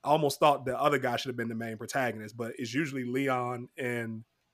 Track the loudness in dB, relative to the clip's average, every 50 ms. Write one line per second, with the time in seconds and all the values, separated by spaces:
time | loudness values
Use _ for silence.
0 | 4 4 4 4 4 2 2 6 6 6 6 4 0 -4 -2 2 4 4 4 4
1 | 2 2 0 0 -4 -4 -4 -4 -4 -4 -4 -4 -4 -6 -6 -8 -8 -4 -2 0
2 | 0 0 -2 -4 -10 -12 -8 -6 -6 -6 -4 -6 -6 -2 0 -2 -2 -2 -2 -4
3 | -4 -2 -2 0 2 2 2 2 0 -2 -4 -6 -8 -12 _ -6 -4 -2 -2 -2
4 | -4 -4 -6 -8 -10 _ _ _ _ _